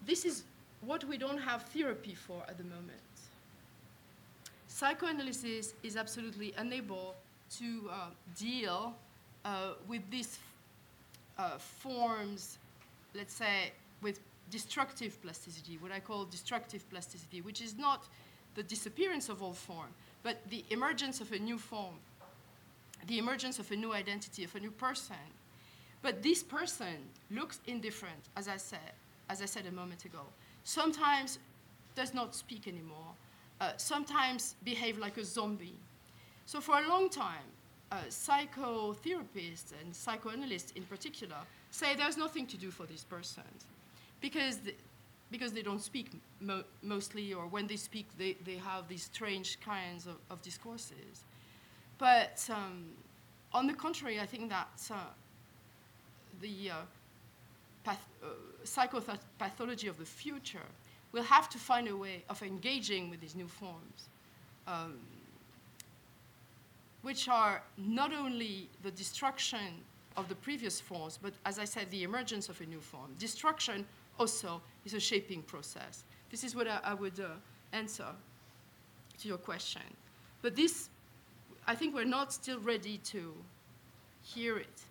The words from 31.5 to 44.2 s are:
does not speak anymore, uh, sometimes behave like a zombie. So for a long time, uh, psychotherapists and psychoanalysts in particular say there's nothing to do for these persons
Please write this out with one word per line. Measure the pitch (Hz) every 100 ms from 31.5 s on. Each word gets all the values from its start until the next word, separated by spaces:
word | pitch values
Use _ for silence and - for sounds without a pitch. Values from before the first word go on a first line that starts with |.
| - - - - -
does | 254
not | 254 233 -
speak | - 220 214
anymore, | 175 160 156 165 - - - - -
uh, | 185 -
sometimes | - 285 294 294 262 254 - -
behave | 233 233 233 214
like | 202 214
a | 202
zombie. | 233 214 202 175 - - - - - - - -
So | 294
for | 294 285
a | 311
long | 370 381
time, | 294 196 160 135 - - - -
uh, | 196 151
psychotherapists | - - 285 294 262 254 226 214 208 320 359 208 196 170 165 - 147
and | 170 170
psychoanalysts | - 226 220 226 277 180 - -
in |
particular | 185 196 302 - 190 151 175 - -
say | - 294 285
there's | 294 302
nothing | 320 311 247
to | 180
do | 185
for | - 165
these | 156
persons | - 175 170 - - - - - - - - -